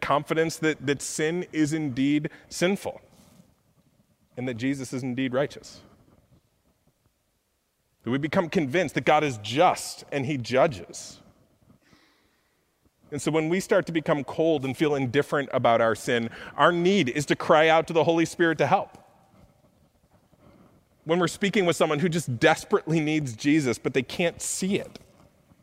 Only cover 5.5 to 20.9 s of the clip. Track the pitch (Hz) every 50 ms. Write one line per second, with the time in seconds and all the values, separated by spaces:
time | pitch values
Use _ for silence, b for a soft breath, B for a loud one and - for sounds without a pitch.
5.5 | - - - - - - - - _ _ _ _ _ _ _ _ _ _ _ _
6.5 | _ _ _ _ _ _ _ _ _ _ _ _ _ _ _ _ _ _ _ _
7.5 | _ _ _ _ _ _ _ _ _ _ _ 113 123 139 156 151 - 190 175 151
8.5 | - 190 147 123 143 185 170 135 - 156 - 170 151 151 151 143 120 107 104 107
9.5 | 117 147 180 160 - - - - - - - - 143 139 123 156 151 127 110 110
10.5 | 123 131 160 165 113 87 82 - - - - - - - _ - _ _ _ _
11.5 | _ _ _ _ _ _ b b b b b b b b b b b b b b
12.5 | b b b b _ _ _ _ _ _ _ _ 151 139 - 160 151 160 156 160
13.5 | 175 196 - - 214 185 - - 165 160 - 175 156 143 131 - - - 160 165
14.5 | 156 139 131 135 120 - 165 143 147 139 135 120 107 143 - - 160 143 131 -
15.5 | - 127 120 120 117 113 117 113 107 - - 139 123 117 113 113 B B B B
16.5 | B - 147 170 175 170 175 185 202 196 139 123 - 147 143 - 180 - - -
17.5 | 170 151 160 160 156 165 160 - 170 165 147 170 165 170 160 - - - 170 165
18.5 | 160 156 147 143 185 196 - - - - - _ _ _ _ _ _ - - _
19.5 | _ _ _ _ _ _ _ _ _ _ _ _ _ _ _ _ _ _ _ -
20.5 | - _ _ _ _ _ _ _